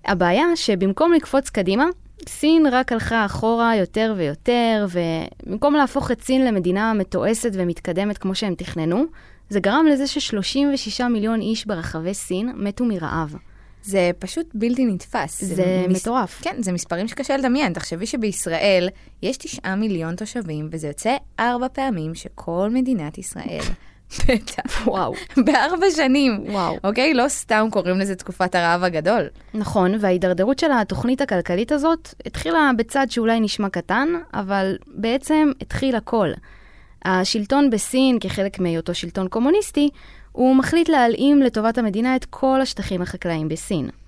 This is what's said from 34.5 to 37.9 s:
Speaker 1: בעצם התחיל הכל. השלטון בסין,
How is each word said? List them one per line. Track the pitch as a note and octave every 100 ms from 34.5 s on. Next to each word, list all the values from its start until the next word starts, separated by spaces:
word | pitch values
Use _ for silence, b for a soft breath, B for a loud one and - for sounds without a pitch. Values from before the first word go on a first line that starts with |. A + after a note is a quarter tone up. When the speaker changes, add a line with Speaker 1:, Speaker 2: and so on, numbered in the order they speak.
| G3 F#3+ - -
Speaker 1:
בעצם | - A3+ C4 - D#4 D4+ -
התחיל | - - C4+ A#3+
הכל. | - A3+ E3+ - b b b b b b F#3
השלטון | F#3 F#3 A3+ G#3 C#4 C#4+
בסין, | G#3+ -